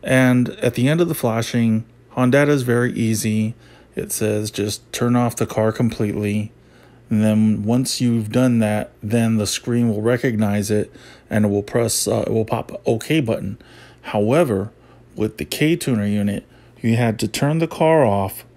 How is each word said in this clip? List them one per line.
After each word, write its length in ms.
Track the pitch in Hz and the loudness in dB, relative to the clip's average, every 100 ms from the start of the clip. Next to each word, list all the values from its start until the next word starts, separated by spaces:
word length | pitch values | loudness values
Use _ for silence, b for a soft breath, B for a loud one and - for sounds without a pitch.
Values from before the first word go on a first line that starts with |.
| - | 2
And 420 | 131 127 123 120 - | 2 4 4 2 0
at 140 | 123 120 | -2 0
the 120 | 127 | 0
end 140 | 160 | 2
of 60 | 170 | 0
the 80 | 156 | 0
flashing, 680 | 123 113 113 120 117 110 113 - - | -2 -2 -2 0 2 0 -2 -20 -12
Hondata 380 | - 127 135 147 | 0 2 4 4
is 120 | 147 | 2
very 320 | 123 120 123 | 2 0 0
easy. 600 | - 113 110 110 107 110 113 B B B - | 0 -2 0 -2 0 -2 -4 B B B -10
It 160 | - | -8
says 400 | - 107 107 107 | -4 -2 -2 -4
just 420 | - 101 104 - | -4 -4 -4 -10
turn 220 | - 120 123 | -4 0 2
off 200 | 120 - | 0 -2
the 120 | 110 | -4
car 240 | - 110 | 0 0
completely. 800 | 110 120 - 104 98 104 104 107 - b b b b - | 0 -2 0 -4 -2 -2 -2 -4 -12 b b b b -4
And 140 | 107 | 0
then 400 | 110 107 110 104 | 2 4 2 2
once 360 | 101 123 127 - | 0 0 0 -2
you've 320 | 123 117 107 | 0 0 0
done 280 | 127 127 117 | 2 2 2
that, 320 | 107 107 107 - | 2 0 -4 -10
then 360 | 107 117 113 110 | -2 0 2 0
the 100 | 104 | 0
screen 420 | - - 120 117 | -4 -2 0 0
will 140 | 104 | 0
recognize 680 | 110 123 139 110 107 104 101 | 0 2 0 0 0 0 0
it 240 | 107 - B B B B | -2 -2 B B B B
and 180 | 107 107 | 0 2
it 20 | |
will 160 | 101 | 0
press, 440 | 101 120 113 - - | 0 -2 0 -2 -2
uh, 160 | 113 - | -2 0
it 20 | |
will 140 | 113 110 | -2 -2
pop 260 | 117 - | -4 -6
a 80 | - - | -8 -2
OK 340 | 117 - 160 | -2 0 -2
button. 380 | 120 110 95 104 B B B B | 0 -4 -6 -12 B B B B
However, 680 | - 107 104 127 135 98 101 - B B - - | -6 -2 2 2 2 0 -4 -10 B B -20 -6
with 240 | 107 - | -6 -4
the 60 | 76 | -8
K-Tuner 600 | - 151 170 - 117 101 | -2 0 0 0 -2 0
unit, 400 | 104 101 101 - b b b | 0 -2 -4 -10 b b b
you 140 | 113 113 | 0 2
had 200 | 120 110 | 2 0
to 100 | 98 | -4
turn 300 | - - 160 | -2 -2 0
the 100 | 165 | -2
car 380 | - 160 160 127 | 0 2 4 4
off 400 | 101 98 - - | 2 -2 -6 -20